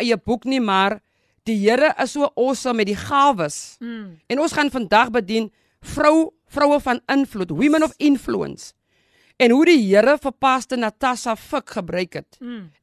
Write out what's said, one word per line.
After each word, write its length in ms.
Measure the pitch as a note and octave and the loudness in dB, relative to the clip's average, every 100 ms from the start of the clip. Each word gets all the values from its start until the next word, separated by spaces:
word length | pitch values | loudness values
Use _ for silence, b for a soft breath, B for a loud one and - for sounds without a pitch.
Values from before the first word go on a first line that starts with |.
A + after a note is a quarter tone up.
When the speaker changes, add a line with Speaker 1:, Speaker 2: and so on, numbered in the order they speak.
Speaker 1:
eie 140 | A#3+ A3 | 0 -2
boek 240 | - A#3 | -2 -6
nie, 160 | B3+ C4 | -2 -2
maar 380 | A3 F#3+ G3 G#3 _ _ _ _ - | 0 0 0 -4 _ _ _ _ -6
die 80 | G#3+ | 0
Here 380 | G3+ B3 D4+ - | 2 2 0 0
is 100 | B3+ | -4
so 160 | D4 C#4+ - | -2 -4 -2
awesome 380 | B3+ C4 C4 A3+ | -2 -2 -4 -2
met 100 | G3+ | -2
die 100 | G3 | -4
gawes. 800 | - C#4+ C#4+ G#3 D3+ - - - | -2 2 2 2 -4 -8 -16 -16
Speaker 2:
Mm. 380 | A#3 A3+ G3+ D#3+ _ | -14 -14 -16 -20 _
Speaker 1:
En 120 | B3+ | -2
ons 140 | D#4 | -2
gaan 160 | D#4 C#4+ | -2 -2
vandag 380 | C4 F#3+ G#3 A#3+ | -4 2 2 2
bedien 360 | A#3 F#3 A3+ G#3+ _ _ _ | -2 -2 -4 -4 _ _ _
vrou-, 540 | - C#4 D4+ D#4+ D#4+ _ _ | -12 2 4 4 0 _ _
vroue 340 | C#4+ C#4+ C#4+ | 0 2 2
van 200 | C4 A#3+ - | 0 -4 0
invloed, 440 | C#4 C#4 G3+ F3+ | -2 -2 -6 -6
women 320 | D3 C#4+ D#4 | 0 2 2
of 120 | D#4 - | 0 0
influence. 800 | D4 C4+ - G#3 D#3 - - _ _ _ _ _ _ _ | 0 0 -2 -6 -6 -10 -20 _ _ _ _ _ _ _
En 100 | B3 | 4
hoe 140 | B3+ | 6
die 140 | E4 D#4 G3 | 6 4 6
Here 320 | G3+ A#3 D4 | 4 4 2
vir 120 | C#4 | -2
Pastor 460 | - C4+ C4 - B3 | -2 0 0 -4 -6
Natasha 540 | A3 - B3+ B3 A#3+ A3 | -6 -4 -4 -4 -6 -8
Fik 340 | - D4 - | -6 -8 -6
gebruik 420 | A3 E3+ F3+ F3+ | -10 -6 -6 -6
het. 240 | - - _ | -10 -14 _
Speaker 2:
Mm. 260 | A#3+ A#3 E3+ _ | -16 -16 -18 _